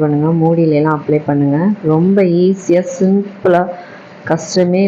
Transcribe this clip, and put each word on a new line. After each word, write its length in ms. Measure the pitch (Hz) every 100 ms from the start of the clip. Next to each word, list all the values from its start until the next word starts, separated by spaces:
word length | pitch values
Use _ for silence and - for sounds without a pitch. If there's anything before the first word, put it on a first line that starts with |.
பண்ணுங்க, 260 | 151 147 156 165
மூடியிலலாம் 520 | 165 170 165 147 156 151
அப்ளை 180 | 143 147 151
பண்ணுங்க. 300 | 143 143 147 196 202 156
ரொம்ப 260 | 156 180 196 180 170
ஈஸியா, 380 | 180 190 - 175 180
சிம்பிளா, 680 | - 185 196 196 - 190 175 180 - - - - - -
கஷ்டமே 520 | 165 - 185 180 185